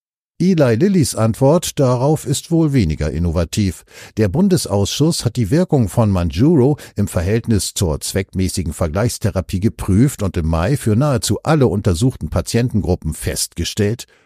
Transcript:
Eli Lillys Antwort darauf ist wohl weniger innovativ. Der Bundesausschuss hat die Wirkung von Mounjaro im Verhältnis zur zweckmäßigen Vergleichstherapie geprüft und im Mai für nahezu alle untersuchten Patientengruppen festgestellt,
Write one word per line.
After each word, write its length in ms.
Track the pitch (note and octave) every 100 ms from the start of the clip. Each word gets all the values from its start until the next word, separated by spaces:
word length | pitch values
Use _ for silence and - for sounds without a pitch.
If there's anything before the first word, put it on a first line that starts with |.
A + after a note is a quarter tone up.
| _ _ _ -
Eli 380 | F3 F3 C3 A2
Lillys 400 | F#3+ F#3+ B2 -
Antwort 640 | A2+ A2 C3+ E3 - -
darauf 460 | C3 B2 C3+ D#3 -
ist 260 | C#3 -
wohl 220 | E3 D#3+
weniger 360 | C3+ F2 D2+ D2+
innovativ. 760 | C#2+ F2 D#2+ E2 - G2+ - - - - -
Der 100 | G#2+
Bundesausschuss 960 | A2 G3+ E3+ - G2+ G2+ - D3+ E3+
hat 140 | A#2+ B2
die 120 | G#2
Wirkung 380 | D3 F3+ D3 G#2
von 240 | - A2
Mounjaro 640 | F#2+ F2 D#2 C3+ F3 B2 D3 - -
im 100 | G2+
Verhältnis 640 | - E2+ A2+ A#2+ G#2+ -
zur 280 | - F2+ C#2+
zweckmäßigen 720 | - G2+ F#2+ - F2+ - D#2+
Vergleichstherapie 880 | D2 E2+ D#2+ A#2+ - G#2+ F#2 - F#2+
geprüft 600 | A2+ - - F#2 C#3 -
und 120 | G2 -
im 120 | D#2
Mai 280 | D#2+ E2+ C#3+
für 220 | - G#2
nahezu 420 | D3+ B2 - G2+
alle 240 | - D#3 B2
untersuchten 640 | F2+ G#2+ E2 C3 - D#2
Patientengruppen 840 | - - D3+ B2 A2 E2+ F2+ D#2+
festgestellt, 960 | D2+ - D2 - - E2+ - G2+ A#2 - _